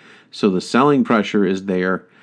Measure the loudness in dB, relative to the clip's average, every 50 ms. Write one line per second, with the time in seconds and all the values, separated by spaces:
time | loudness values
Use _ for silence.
0 | -20 -20 -20 -20 _ _ -10 -2 0 0 0 0 -4 0 0 2 4 4 4 2
1 | 2 2 0 0 0 0 0 0 0 0 -2 -4 -4 -4 -4 -2 -2 -2 -4 -4
2 | -6 _ _ _